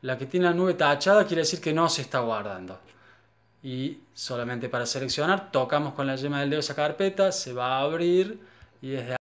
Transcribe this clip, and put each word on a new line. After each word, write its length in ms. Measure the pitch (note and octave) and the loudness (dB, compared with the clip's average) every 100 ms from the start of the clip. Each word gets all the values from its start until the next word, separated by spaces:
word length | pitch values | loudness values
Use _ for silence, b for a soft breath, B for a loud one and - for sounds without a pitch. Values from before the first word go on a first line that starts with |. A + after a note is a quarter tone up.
La 160 | C3 C3 | -6 -6
que 80 | C3 | -2
tiene 200 | F3+ F3 | 2 2
la 80 | |
nube 200 | E3+ F#3 | 4 2
tachada 520 | F3 D3+ C#3+ F#3+ G#3 G#3 | 2 2 4 6 6 6
quiere 160 | E3 | 2
decir 180 | D#3 E3+ | 0 0
que 140 | D#3+ | 0
no 160 | D#3 E3 | 2 2
se 120 | D#3 | 2
está 180 | C3 C3 | -2 -2
guardando. 600 | A#2 A2 G#2 F#2 F2+ F#2 - b b b b _ _ _ | 0 -2 -4 -8 -12 -14 -18 b b b b _ _ _
Y 380 | C#3 B2+ C#3 - - | -10 -6 -6 -8 -18
solamente 560 | - - B2 A#2+ B2 B2 | -14 -8 -6 -4 -4 -4
para 160 | B2 A#2+ | -4 -2
seleccionar, 680 | C3+ C3 - D#3 G3 G3 | -4 -4 -2 2 0 0
tocamos 440 | C#3+ B2+ D3 D3+ C#3+ | 0 2 0 -2 -2
con 120 | C#3 | -2
la 80 | C3+ | -2
yema 240 | C#3+ C#3+ | -2 -2
del 100 | C#3+ | -2
dedo 120 | D3+ | -2
esa 140 | C#3 D3 | -2 -2
carpeta, 580 | D3+ D3+ G3 F#3+ F#3+ | -2 0 -2 2 2
se 180 | - - | 2 -6
va 260 | B2 B2 C3 | -4 -2 0
a 40 | |
abrir 580 | C#3+ E3 F3 F3+ F#3+ A3+ B B B _ | 0 0 4 4 2 -4 B B B _
y 100 | C3 | -8
desde 240 | C3+ B2 B2 | -6 -4 -6